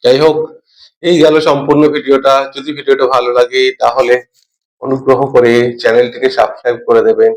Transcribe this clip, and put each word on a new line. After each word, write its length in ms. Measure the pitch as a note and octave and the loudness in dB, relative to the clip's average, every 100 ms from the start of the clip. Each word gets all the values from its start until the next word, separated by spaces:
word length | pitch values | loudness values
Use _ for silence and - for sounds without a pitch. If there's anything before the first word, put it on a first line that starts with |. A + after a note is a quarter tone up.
যাই 160 | B2 C3+ | 2 2
হোক, 180 | D#3 D3+ D#3 - _ _ _ _ | 2 0 -6 -12 _ _ _ _
এই 160 | E3+ E3+ | -2 2
গেল 220 | D#3 D#3 | 4 2
সম্পূর্ণ 480 | D#3 C#3+ C#3 D3 D3+ | 0 -2 0 2 2
ভিডিওটা। 640 | D3 C3+ C3+ C3+ C3+ C3+ C#3 | 0 0 0 2 0 -2 -10
যদি 160 | C3+ | -12
ভিডিওটা 340 | D3 C#3 C3+ C3 | -10 -2 0 0
ভালো 260 | B2+ B2 | 0 0
লাগে 400 | B2 B2 C3 C3 C3 | 0 0 0 -2 0
তাহলে 460 | A#2+ A#2+ B2+ B2 B2 _ _ _ _ _ | -4 0 0 -2 -4 _ _ _ _ _
অনুগ্রহ 520 | - C3+ C3+ B2+ C3+ | -8 -6 0 0 2
করে 460 | C3 A#2+ A#2+ A#2+ A#2+ | 2 4 2 0 -2
চ্যানেলটিকে 520 | A#2+ A#2 B2 A#2+ C3 | 0 0 0 -2 -4
সাবস্ক্রাইব 460 | B2+ G#2+ - - A#2+ - | 0 -2 -2 -6 -6 0
করে 160 | A2+ | 0
দেবেন 300 | A2 A2 A2+ | 2 2 2